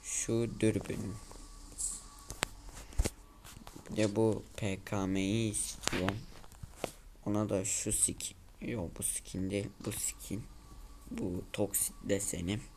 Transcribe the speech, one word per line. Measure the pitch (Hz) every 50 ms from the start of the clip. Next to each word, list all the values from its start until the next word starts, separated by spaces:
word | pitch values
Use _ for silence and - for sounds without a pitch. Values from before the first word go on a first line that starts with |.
| -
şu | - - - - - 113 113 117 117 - -
dürbün. | - 110 107 101 - - - - - 95 113 113 - - - - - - - - - - - - - - - - - - - - - - - - - - - - - - - - - - - - - - - - - - - - - - - - - - - - - -
Bir | -
de | 107 107 104 101
bu | 107 113 110 104 107 - - -
P | - - 101 98 95 -
K | - - 101 95
M'yi | 95 95 98 95 98 104 113 113 110
istiyorum. | 104 - - - - - - - - - 90 95 101 107 - - - - - - - - - - - - - - - - - - - - -
Ona | 107 104 107 107 98
da | 107 95 95
şu | - - - - 113 104
skin. | - - - - - - - - - - - - -
Yok | 220 - 120 113 87 80 - -
bu | -
skin | - - - - - - 92 95 95
değil. | 95 101 98 - - - -
Bu | 107 104
skin. | - - - - - - - 98 104 120 - - - - - - - - - - - - -
Bu | - - - 95 90 92 - - -
toksit | - 107 98 - - - - - - -
deseni. | - 101 98 - - - 85 87 85 104 113 - - -